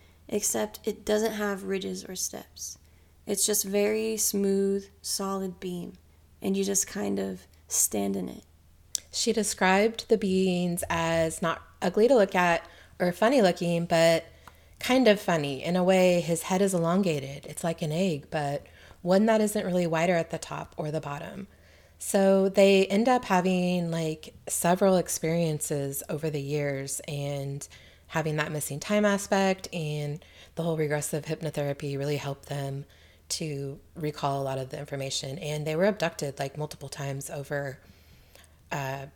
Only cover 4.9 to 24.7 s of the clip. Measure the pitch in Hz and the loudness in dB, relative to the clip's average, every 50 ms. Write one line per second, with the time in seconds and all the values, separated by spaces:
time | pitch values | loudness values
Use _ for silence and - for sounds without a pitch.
4.9 | - _ - - - - 196 196 196 190 196 190 180 - - 185 180 175 175 185 | -16 _ -8 -6 -6 -4 -4 -4 -4 -4 -4 -6 -8 -8 -8 -8 -8 -8 -10 -12
5.9 | 185 - _ _ _ _ _ _ _ _ - 196 190 196 196 196 196 196 - - | -14 -18 _ _ _ _ _ _ _ _ -2 -2 0 0 0 0 0 -2 -2 -2
6.9 | - 202 208 202 196 196 196 196 190 185 - - _ _ _ - - - - - | -6 -6 -4 -2 -2 -2 -4 -6 -8 -10 -14 -20 _ _ _ -4 -2 0 0 0
7.9 | - 202 202 196 196 - 180 - - - - _ _ _ _ _ - _ _ _ | 0 -2 -2 -2 -4 -4 -6 -8 -10 -14 -18 _ _ _ _ _ -20 _ _ _
8.9 | - - - - - - - 233 220 226 202 202 - - 196 185 190 196 208 226 | -10 -10 -10 -8 -6 -2 -2 0 0 0 -2 -2 -2 2 4 4 6 4 4 2
9.9 | 220 - - - 226 202 220 190 185 185 190 185 180 175 180 180 170 175 - - | 0 -4 0 0 2 2 2 2 2 2 2 2 2 0 0 -2 -2 -4 -4 -2
10.9 | 170 165 165 165 165 165 165 165 160 - 175 160 - - - - - _ - 180 | -2 0 0 0 2 2 0 0 -2 -2 -2 -2 -2 -4 -8 -16 -10 _ -4 0
11.9 | 175 214 220 247 277 226 196 196 - 185 180 175 170 - - - - - - - | 2 4 6 6 6 6 6 4 4 2 4 4 2 0 -2 -8 -16 -20 -20 -20
12.9 | - - - 180 175 - 214 233 285 269 202 180 170 - 180 170 170 170 170 170 | -6 -2 -2 -2 2 2 2 4 6 6 6 4 4 2 0 0 0 0 0 2
13.9 | 170 165 165 165 165 160 - - - - - - - _ - _ - - - - | 4 4 6 6 4 4 0 -6 -14 -20 -20 -20 -20 _ -20 _ -14 -6 -2 2
14.9 | 254 262 254 220 208 202 - - 170 160 147 143 135 131 - 165 180 180 180 185 | 4 6 6 6 4 4 2 0 0 0 0 -2 -4 -4 -2 0 0 2 4 4
15.9 | 190 185 185 185 180 175 151 156 170 160 - - 190 185 202 190 190 170 165 165 | 6 6 6 6 4 4 2 0 -2 -2 0 0 2 2 2 2 2 2 2 2
16.9 | 175 196 202 180 156 143 135 135 139 143 - - 151 - - 170 165 - 175 151 | 2 2 2 2 0 -2 -4 -8 -12 -12 -12 -12 -10 -6 -4 -4 -4 -4 -4 -2
17.9 | 151 170 196 190 156 139 - - - 156 147 143 143 143 - - - - - - | 0 0 0 0 0 -2 -4 -6 -4 -4 -2 -2 -4 -6 -8 -12 -20 -20 -20 -20
18.9 | - - - 175 185 196 214 226 220 214 214 208 - 214 175 185 175 180 175 165 | -18 -6 0 2 4 6 6 6 4 4 2 2 0 -2 -2 0 0 0 2 2
19.9 | 165 160 165 185 180 165 165 - - 156 - - 151 151 147 - - - 160 151 | 2 2 2 4 2 2 0 -2 -6 -8 -8 -8 -10 -10 -10 -10 -10 -8 -6 -4
20.9 | 151 156 151 143 143 151 - - - - 196 - - - - - - - - _ | -4 -4 -6 -6 -8 -10 -10 -12 -12 -14 -14 -16 -18 -20 -20 -20 -20 -20 -20 _
21.9 | _ - - - - 202 196 190 196 190 190 196 190 208 196 196 196 190 190 - | _ -12 -6 0 2 4 6 6 6 6 4 4 6 8 8 8 8 6 6 4
22.9 | 202 202 233 262 247 247 - - 196 180 175 185 185 180 180 180 180 180 170 165 | 4 2 4 4 2 2 2 2 2 2 4 2 2 2 2 0 0 0 0 -2
23.9 | 165 165 160 156 156 - - - - - - - - - - 170 | -2 -2 -2 -2 -4 -6 -10 -16 -20 -16 -8 -6 -4 0 2 2